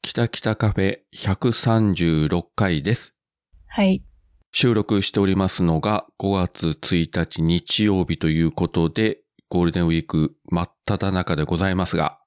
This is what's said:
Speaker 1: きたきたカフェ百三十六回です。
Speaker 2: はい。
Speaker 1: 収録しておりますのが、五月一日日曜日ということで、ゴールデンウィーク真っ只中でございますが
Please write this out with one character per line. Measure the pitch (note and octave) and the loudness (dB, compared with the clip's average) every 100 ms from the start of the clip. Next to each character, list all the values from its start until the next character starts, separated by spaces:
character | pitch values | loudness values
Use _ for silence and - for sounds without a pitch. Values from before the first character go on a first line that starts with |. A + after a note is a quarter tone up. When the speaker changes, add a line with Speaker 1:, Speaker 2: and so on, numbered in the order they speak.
Speaker 1:
き | - | -6
た | - A#2 | -4 -4
き | - | -2
た | A2 G#2+ | -4 0
カ | G#2+ | 0
フ | G#2 | 2
ェ | F#2+ - _ | -2 -2 _
百 | - G#2+ F#2+ B2 | -6 -4 0 0
三 | A2+ B2 A2+ G#2+ | 0 0 2 2
十 | E2+ E2 D#2+ D2+ | 2 2 2 2
六 | E2+ - | -2 -4
回 | - G2 D#2+ | -2 0 0
で | D2+ A#2+ | 0 -4
す。 | - _ _ _ _ - - | -6 _ _ _ _ -20 -10
Speaker 2:
は | - G3 | 0 2
い。 | F#3+ - _ _ _ _ | 0 -4 _ _ _ _
Speaker 1:
収 | - B2+ | 0 2
録 | G#2+ G2+ G#2 | 2 2 0
し | - | 0
て | G#2+ | 0
お | G2 | 2
り | F#2+ | 2
ま | F#2+ | 0
す | - | 0
の | F2 D#2+ | 2 2
が、 | G#2 G#2+ - _ | 0 -2 -4 _
五 | G2 | -2
月 | G2 F2+ - E2 D2+ | 0 -2 -2 -4 -4
一 | - F2 D#2+ | -2 0 0
日 | F2+ D#2+ - | -2 -4 -2
日 | E2 E2+ - - G#2 | 0 0 -2 0 2
曜 | F#2+ | 2
日 | E2+ D#2+ | 0 -2
と | D#2+ | 0
い | D#2 | 2
う | E2 | 0
こ | - F2 | 0 -2
と | F2+ E2 | 0 -2
で、 | F2+ A2 - _ _ _ | 0 -2 -2 _ _ _
ゴ | F2+ | 0
ー | F2 | 0
ル | |
デ | E2+ | 2
ン | E2 | 0
ウ | |
ィ | E2 | 0
ー | D#2 | 0
ク | D#2 D2+ _ - | 0 0 _ -6
真 | E2+ | -4
っ | F2 _ | -4 _
只 | - G2+ G2 | -6 -4 -2
中 | F#2 F2+ D#2 | -2 -2 -2
で | |
ご | D2+ E2+ | -2 0
ざ | F#2+ | 0
い | F#2 | 0
ま | F2+ | -2
す | E2 | -2
が | D2+ - | -2 -6